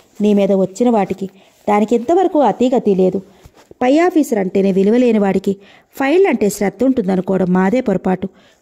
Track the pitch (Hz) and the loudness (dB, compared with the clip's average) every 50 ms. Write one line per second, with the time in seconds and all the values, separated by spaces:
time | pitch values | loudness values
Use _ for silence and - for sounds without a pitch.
0 | _ _ _ - 208 208 208 202 196 190 202 190 190 180 190 - 240 247 233 208 | _ _ _ -2 0 2 2 2 2 2 2 0 0 -2 -2 -2 0 2 2 0
1 | 190 185 190 196 196 190 - - _ _ _ _ - - 208 208 208 208 240 233 | 0 -2 -4 -8 -10 -12 -14 -16 _ _ _ _ -4 0 0 0 2 0 0 0
2 | 233 247 339 381 370 349 381 302 269 214 185 - 240 254 262 226 - 214 196 180 | 0 0 0 2 2 2 2 2 2 2 0 0 0 0 0 0 0 0 0 2
3 | 185 185 180 190 - _ _ _ - - _ _ - - - - 247 254 277 311 | 2 0 0 -4 -8 _ _ _ -20 -20 _ _ -20 -16 -8 -2 0 2 2 2
4 | 339 359 359 320 269 - 240 208 190 185 - 202 190 196 185 190 190 202 226 247 | 2 2 2 0 0 0 -2 -4 -2 -2 0 0 0 2 2 2 2 2 2 2
5 | 254 240 220 214 202 190 185 190 - 202 196 196 - - - - _ _ - - | 2 2 2 2 0 0 -2 -2 -2 -4 -4 -6 -8 -20 -20 -20 _ _ -8 -6
6 | 269 269 320 370 392 381 277 240 - 294 - - 208 185 - - 247 269 262 247 | -2 0 2 2 2 2 0 0 -2 -2 -2 -2 -4 -4 -2 -2 0 0 0 0
7 | 190 185 190 185 185 - 190 190 190 180 180 185 185 196 214 254 254 240 185 - | -2 -2 -2 -2 -2 -2 -2 -2 0 0 0 0 0 0 0 -2 -2 -2 -2 -2
8 | - 190 185 - - 190 _ _ _ _ _ _ | -2 -4 -4 -4 -6 -10 _ _ _ _ _ _